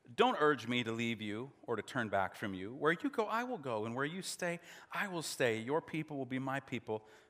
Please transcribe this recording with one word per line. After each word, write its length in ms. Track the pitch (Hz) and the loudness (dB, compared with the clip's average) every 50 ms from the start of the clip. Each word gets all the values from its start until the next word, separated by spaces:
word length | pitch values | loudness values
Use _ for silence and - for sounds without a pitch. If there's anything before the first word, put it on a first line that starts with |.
| - - 120 | -20 -2 2
"Don't 220 | - 233 254 240 156 | 4 6 6 6 6
urge 280 | 151 151 151 123 107 | 6 6 6 4 2
me 160 | 113 123 123 120 | 0 2 2 2
to 80 | 113 | 2
leave 300 | 113 113 117 117 117 107 | 0 0 2 0 0 0
you 300 | 107 104 101 110 127 139 - - - | -2 -4 -4 -4 -6 -8 -12 -10 -6
or 120 | - 117 | -4 -2
to 80 | 104 98 | -2 -2
turn 260 | - - 131 113 104 | -2 0 0 0 2
back 260 | 104 98 95 90 - | 4 2 2 2 0
from 200 | - 120 107 95 | -4 -6 -4 -4
you. 180 | 90 92 104 127 | -4 -6 -6 -4
Where 180 | 147 147 151 | 2 2 2
you 180 | 170 170 - 277 | 2 2 0 -4
go, 140 | - - 214 | -2 -2 0
I 180 | 208 214 226 247 | 0 0 -2 -2
will 160 | 254 254 185 | -2 -4 -6
go, 260 | 135 131 117 107 107 | -4 -2 -2 0 0
and 100 | 113 117 | -2 -2
where 100 | 127 139 | -2 -2
you 180 | 151 170 190 170 | -2 -2 -6 -6
stay, 360 | - - - 185 175 170 170 - - - - - - | -6 -6 -4 -4 -4 -4 -4 -8 -14 -18 -18 -12 -8
I 160 | - 170 196 202 | -4 -4 -4 -2
will 120 | 180 170 | -4 -4
stay. 380 | 147 - - - 139 120 110 110 | -4 -4 0 2 4 4 4 2
Your 200 | 110 123 147 165 | 0 0 -2 -2
people 380 | 160 - - 156 156 - 151 | -2 -2 -4 -6 -4 -4 -4
will 80 | 139 135 | -6 -4
be 140 | 123 131 131 | -2 -2 -2
my 200 | 135 135 135 139 | -2 -2 -2 -4
people, 440 | - - 127 113 - - 110 107 - - - - - | -4 -4 -6 -6 -4 -4 -4 -4 -6 -10 -20 -20 -20